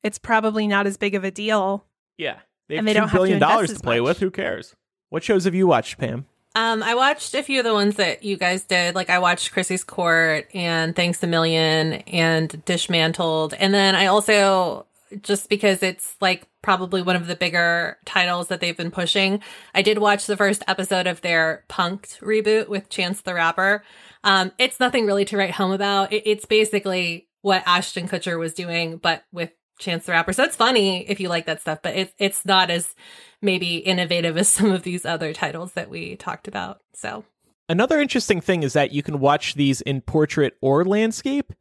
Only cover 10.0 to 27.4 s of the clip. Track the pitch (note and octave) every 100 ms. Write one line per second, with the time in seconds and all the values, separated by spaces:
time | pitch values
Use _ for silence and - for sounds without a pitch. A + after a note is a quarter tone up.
10 | E3+ E3 E3 D#3 - F#3+ E3+ E3 D#3+ E3
11 | F3 F3+ F3 E3+ E3 D#3+ D#3+ D#3+ D#3 -
12 | - F3+ E3 D#3+ D#3+ D#3 - E3+ - E3+
13 | D#3+ E3 E3 D#3+ D#3 - G3 G3+ G3 F#3
14 | F#3+ G#3 G3+ G#3+ G3 F#3+ F3 - - _
15 | _ G3+ - G3+ - G#3 G#3 F#3 B3+ -
16 | - - F#3+ F#3 - _ - F#3 F#3 F#3+
17 | F3+ F3+ E3+ F3 F3 F3 E3+ E3+ E3+ -
18 | - G3 F3+ F3 E3+ F3+ F3 E3+ E3+ F3+
19 | F3 G3+ F#3+ G3+ - - - - G3+ G#3
20 | G#3 G3+ - G3 G3+ G3+ - F#3+ F#3 F#3
21 | F3+ E3 F3 E3 D#3+ D#3 _ - F3 G3+
22 | - - - G#3+ G#3+ A3 A3 G3 G3 -
23 | F3+ G3+ - F3 E3 E3+ F#3+ G#3 _ -
24 | - - G3+ G3 F#3 - B3+ - B3+ B3
25 | G#3+ G3+ G3 G#3 F#3+ E3+ F#3+ F#3+ G3+ G3
26 | G3 G#3+ G#3+ G#3 - G#3+ G#3+ G#3 G3+ F#3
27 | F3 E3+ _ _